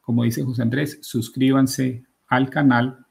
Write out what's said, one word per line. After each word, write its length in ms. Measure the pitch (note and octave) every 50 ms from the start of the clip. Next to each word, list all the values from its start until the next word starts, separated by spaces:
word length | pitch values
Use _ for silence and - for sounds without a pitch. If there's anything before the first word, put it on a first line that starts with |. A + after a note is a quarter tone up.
como 240 | _ - A#2 A#2+ A#2
dice 180 | A#2 A2+ - C#3+
José 200 | B2+ B2+ A#2 A#2+
Andrés, 360 | A2+ A#2 C3+ D3+ D3 - -
suscríbanse 1040 | - - - B2+ A2+ - - - C3 C3 C3+ C3+ C3+ B2+ - - C3+ B2+ B2+ A#2 - _ _ _ _
al 240 | _ B2+ B2+ C3+ C3+
canal 560 | - D3+ D3 C#3 B2 A#2+ A#2+ B2+ B2+ - - _